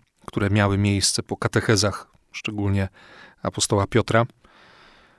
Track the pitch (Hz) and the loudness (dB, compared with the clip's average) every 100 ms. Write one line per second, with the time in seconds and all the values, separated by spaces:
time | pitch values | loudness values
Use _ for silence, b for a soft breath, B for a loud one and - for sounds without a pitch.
0 | - _ - - 101 104 101 98 101 98 | -6 _ -12 -4 0 2 2 2 2 0
1 | - - - 98 - 113 - 113 104 - | 0 -2 -6 -6 -2 0 2 2 0 -4
2 | - _ _ - - 104 101 98 95 B | -12 _ _ -14 -10 -4 -2 0 -2 B
3 | B B B B - - - 104 98 117 | B B B B -8 -6 -2 0 0 0
4 | - 113 120 _ b b b b b b | 2 2 0 _ b b b b b b
5 | b | b